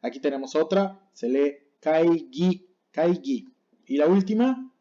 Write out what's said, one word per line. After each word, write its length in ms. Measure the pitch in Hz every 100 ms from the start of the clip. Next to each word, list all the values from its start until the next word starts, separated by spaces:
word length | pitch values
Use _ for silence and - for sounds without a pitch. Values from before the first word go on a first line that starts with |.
Aquí 160 | 127 135
tenemos 360 | 143 135 135 151
otra, 440 | 156 190 196 - _
se 160 | - 120
lee 260 | 135 143 143 _ _
kaigui, 880 | 156 160 170 165 147 131 180 180 _ _ _
kaigui. 580 | - 170 175 135 123 92 _ _ _ _
Y 100 | 135
la 100 | 151
última 680 | 196 190 214 254 254 - _